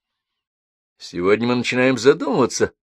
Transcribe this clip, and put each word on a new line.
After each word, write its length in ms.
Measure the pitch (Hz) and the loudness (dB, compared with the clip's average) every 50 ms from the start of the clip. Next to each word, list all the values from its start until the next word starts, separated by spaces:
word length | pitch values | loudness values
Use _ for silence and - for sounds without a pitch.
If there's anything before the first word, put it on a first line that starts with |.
| _ _ _ _ _ _ _ _ _ _ _ _ _ _ _ _ _ _ _ | _ _ _ _ _ _ _ _ _ _ _ _ _ _ _ _ _ _ _
Сегодня 500 | - - - - 87 87 95 107 107 117 | -20 -18 -12 -8 -4 0 0 0 0 0
мы 60 | 120 123 | -2 -2
начинаем 460 | 123 117 - 120 127 127 131 131 117 | -2 -2 -2 0 0 0 0 0 2
задумываться 760 | 107 135 156 170 277 311 247 160 123 110 - - 110 92 - _ | 4 2 2 2 0 -2 0 0 0 0 0 -2 -4 -4 -4 _